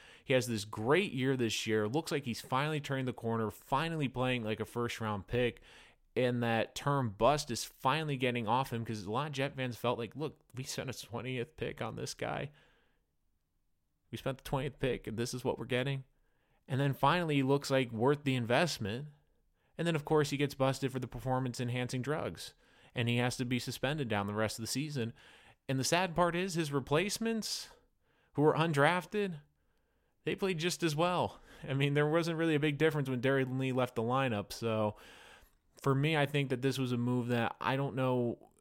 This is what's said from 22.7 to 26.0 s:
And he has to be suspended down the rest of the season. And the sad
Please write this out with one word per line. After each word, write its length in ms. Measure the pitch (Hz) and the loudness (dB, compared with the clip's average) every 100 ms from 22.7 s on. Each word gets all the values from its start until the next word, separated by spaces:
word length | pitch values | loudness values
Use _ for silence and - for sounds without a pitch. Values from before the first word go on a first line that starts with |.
| _ - | _ -8
And 140 | 127 117 | -2 0
he 80 | 120 | 2
has 220 | 123 - | 0 0
to 80 | 123 | -2
be 120 | 127 | -2
suspended 500 | 135 - 127 156 123 | -4 -4 -2 -2 0
down 180 | 104 101 | 0 0
the 80 | |
rest 240 | 104 107 - | 0 0 -2
of 40 | |
the 20 | 110 | -4
season. 440 | 131 151 147 117 - - - - _ - | -4 -4 -4 -4 -6 -18 -20 -20 _ -4
And 100 | 135 | -2
the 60 | |
sad 320 | 127 170 | 2 2